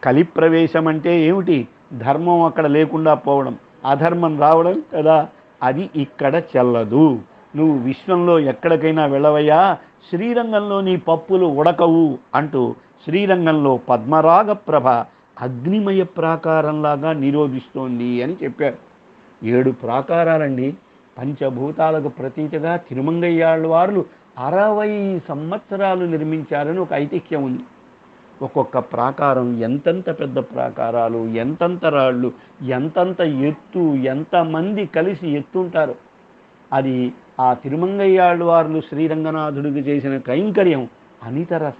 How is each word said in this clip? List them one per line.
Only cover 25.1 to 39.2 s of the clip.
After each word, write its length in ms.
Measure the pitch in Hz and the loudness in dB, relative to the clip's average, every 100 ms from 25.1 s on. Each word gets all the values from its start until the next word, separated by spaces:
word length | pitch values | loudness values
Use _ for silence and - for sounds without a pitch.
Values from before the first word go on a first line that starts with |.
| 185 - | -4 -6
సంవత్సరాలు 760 | 143 156 202 - 196 196 185 | -8 -6 -8 -8 -4 -2 0
నిర్మించారని 720 | 175 160 151 156 143 147 143 175 | -2 -2 -2 -4 -4 -4 -2 -4
ఒక 100 | 170 | -2
ఐతిహ్యం 520 | 143 143 175 - 156 | -2 -2 -4 -4 -4
ఉంది. 160 | 135 127 - - - _ _ - - - | -4 -4 -8 -20 -20 _ _ -20 -20 -12
ఒక్కొక్క 360 | 135 - 131 131 | -6 -4 -2 -2
ప్రాకారం 800 | - 120 123 135 143 131 123 120 | -4 -2 -2 0 0 0 0 -2
ఎంతెంత 640 | 117 139 143 175 180 165 | -2 -2 -2 -2 -4 -6
పెద్ద 180 | 139 131 | -4 -4
ప్రాకారాలు, 800 | 120 127 127 110 117 117 117 117 | -6 -6 -6 -4 -4 0 -2 -2
ఎంతంత 680 | 113 113 120 160 175 180 170 | -4 -4 -4 -2 -4 -2 0
రాళ్ళు, 460 | 147 131 123 123 - - - | 2 2 0 -2 -6 -20 -12
ఎంతంత 580 | 131 127 147 160 180 180 | -6 -4 -2 0 -2 0
ఎత్తు, 580 | 170 139 143 151 - 185 | -2 0 -2 -4 -8 -2
ఎంతమంది 1080 | 165 139 131 135 156 180 165 160 180 208 185 | 0 0 -2 -4 -2 0 0 -2 -2 -4 -4
కలిసి 440 | 165 175 190 175 | -2 -2 -4 -4
ఎత్తుంటారు. 640 | 147 139 185 185 170 151 120 - _ _ _ _ _ _ | -4 -4 -6 -4 -2 -2 -4 -14 _ _ _ _ _ _
అది 400 | 135 135 127 123 123 - - | -2 -2 -2 -2 -6 -20 -2
ఆ 140 | 127 | 0
తిరుమంగయ్యాళ్ళవార్లు 1300 | 123 139 147 180 202 196 190 180 175 170 170 156 160 | 0 -2 -4 -2 0 4 6 4 4 2 2 2 -2
శ్రీరంగనాథుడికి 960 | 156 143 160 160 | -4 -4 -2 -2